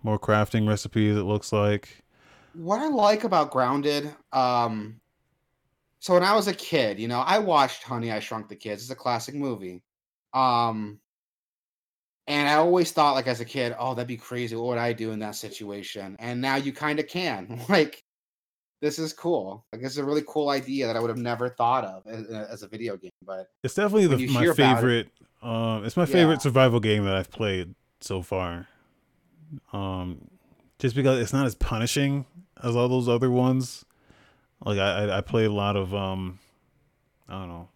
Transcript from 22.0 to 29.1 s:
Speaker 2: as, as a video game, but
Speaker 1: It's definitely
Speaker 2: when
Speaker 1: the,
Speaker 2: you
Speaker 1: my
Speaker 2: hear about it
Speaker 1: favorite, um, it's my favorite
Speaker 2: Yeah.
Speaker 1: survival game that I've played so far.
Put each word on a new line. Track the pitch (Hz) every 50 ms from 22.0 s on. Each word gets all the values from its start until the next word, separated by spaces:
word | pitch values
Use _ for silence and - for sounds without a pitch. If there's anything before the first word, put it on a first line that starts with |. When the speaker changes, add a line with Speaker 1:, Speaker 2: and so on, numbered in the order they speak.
| -
Speaker 2:
as, | 107 113 110 110
as | 107 113 110 107 101 113 101
a | 104 95
video | 107 107 117 113 98
game, | 92 90 90 - _ -
but | 92 95 92 92 - _ _
Speaker 1:
It's | - 127 -
definitely | 190 202 208 196 214 196 170
Speaker 2:
when | 139 123
Speaker 1:
the, | 127
Speaker 2:
you | 131
Speaker 1:
my | 135 120
Speaker 2:
hear | 151 175
about | 160 - 139 131
it | 127
Speaker 1:
favorite, | 117 117 127 120 117 107 - _ _ _ _ _ _
um, | - 120 113 113 113 113 110 110 101
it's | 117 -
my | 180 175
favorite | 143 - 180 170 156 160
Speaker 2:
Yeah. | 135
Speaker 1:
survival | - 143 117 131 131 127 117 120
game | 104 110 107 107 101
that | 98 95
I've | 95 92 -
played | - - 113 104 95 92 87 85 104 - _ _ _ _
so | - - 101 95
far. | 90 - 101 92 92 87 85 87 95 - _ _ _ _ _ _ _ _